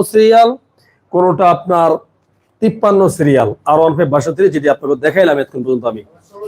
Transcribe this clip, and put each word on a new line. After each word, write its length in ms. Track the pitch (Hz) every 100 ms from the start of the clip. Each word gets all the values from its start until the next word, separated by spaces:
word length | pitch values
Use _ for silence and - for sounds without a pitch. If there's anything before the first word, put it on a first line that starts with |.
সিরিয়াল, 460 | - 220 220 226 233 262 _ _ _ _ _
কোনোটা 320 | 175 185 170 175
আপনার 400 | 170 180 175 165 214 - _ _ _ _ _
তিপ্পান্ন 400 | 220 220 208 196 185
সিরিয়াল, 400 | - 147 131 107 98 -
আর 120 | 156
ওয়ান 120 | 165 151
ফাইভ 120 | 156
বাষট্টি, 320 | 143 165 151 196
যেটি 180 | 147 143
আপনাকে 260 | 135 139 135 151
দেখাইলাম 300 | 180 175 143
এতক্ষণ 240 | 131 143
পর্যন্ত 220 | 123 127 117
আমি। 180 | 110 98 _ _ -